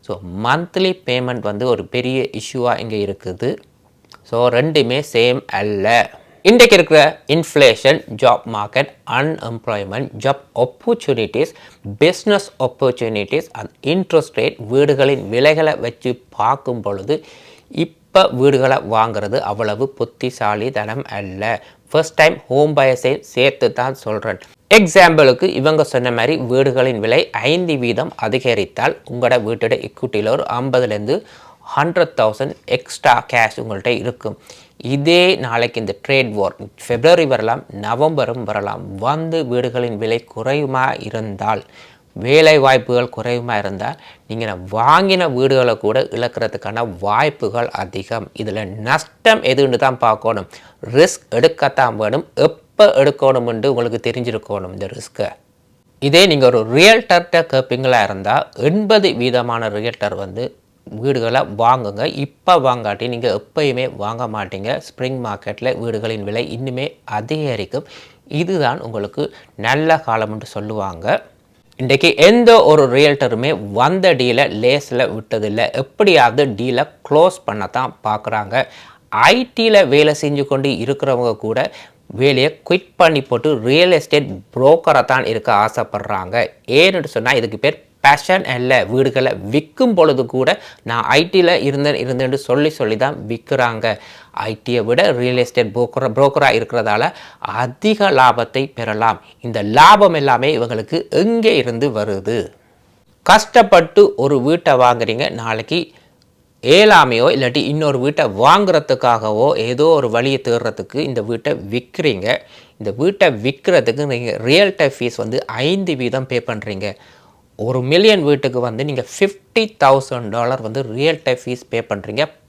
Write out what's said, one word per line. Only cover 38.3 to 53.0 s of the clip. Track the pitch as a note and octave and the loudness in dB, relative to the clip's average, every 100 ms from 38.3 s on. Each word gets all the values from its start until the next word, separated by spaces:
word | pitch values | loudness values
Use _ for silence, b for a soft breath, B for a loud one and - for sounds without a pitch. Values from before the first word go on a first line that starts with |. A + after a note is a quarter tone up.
| B2 G#2 | -4 -6
வரலாம், | G#2+ G2+ G2 G2 F#2+ | -6 -6 -10 -12 -6
வந்து | A#2 D#3 D#3+ E3 C3 | -4 -4 -4 -4 -2
வீடுகளின் | B2 B2 B2 A#2+ G#2 | -2 -2 -4 -6 -6
விலை | A2 A#2 - | -4 -4 -6
குறையுமா | - C3 D3 C#3+ C3 C3 - A2+ | -10 -4 -4 -2 -2 -2 -4 -8
இருந்தால், | A2+ A2 G2 G#2 G#2+ - b b b b - | -10 -10 -6 -4 -4 -8 b b b b -10
வேலை | A2+ D3 D#3+ D#3 | 2 6 6 6
வாய்ப்புகள் | C3+ C3 B2+ B2 B2 - | 4 2 2 -2 -2 -6
குறையுமா | A#2+ A#2+ A#2+ A2 | -6 -6 -4 -4
இருந்தால், | G2+ G2 A2 D#3+ B B _ | -4 -6 -8 -10 B B _
நீங்க | A2+ A2+ F#2 F#2 G#2 | -8 -8 -8 -8 -2
வாங்கின | B2 E3 G3 F#3 E3+ B2+ | 2 4 4 0 0 0
வீடுகளை | C3+ C3+ B2 A2 | 2 4 2 0
கூட | G2+ A2 - A2 | 0 -2 -2 -4
இழக்கிறதுக்கான | A#2+ A2 G#2+ - G#2+ A2+ A#2 F2 | -4 -4 -6 -6 -8 -6 -8 -6
வாய்ப்புகள் | G2 G#2+ D3 D3 G#2+ A#2+ A#2 - | -2 0 0 -2 -6 -4 -6 -6
அதிகம். | F#2+ G2 G2 A#2 G2 - | -8 -10 -8 -8 -8 -10
இதுல | G#2+ G2+ G2+ G#2+ G#2+ | -8 -8 -10 -10 -2
நஷ்டம் | D3+ - _ A3+ A3 - | -2 -4 _ 2 2 2
எதுன்னு | B2+ C#3 A#2+ | 2 2 2
தான் | C3+ B2 A#2 | 0 2 0
பார்க்கணும். | A2 A2+ G#2+ - B B B - B2 | 0 -2 -4 -8 B B B -2 4
ரிஸ்க் | F#3 - _ A#2 | 4 2 _ 2
எடுக்கத்தான் | D3 - C#3+ - B2 A2 | 2 2 -2 2 0 0
வேணும். | G#2+ C3+ - - D3+ | -2 -4 -6 0 0
எப்ப | - _ - G#3 - | 0 _ 4 4 6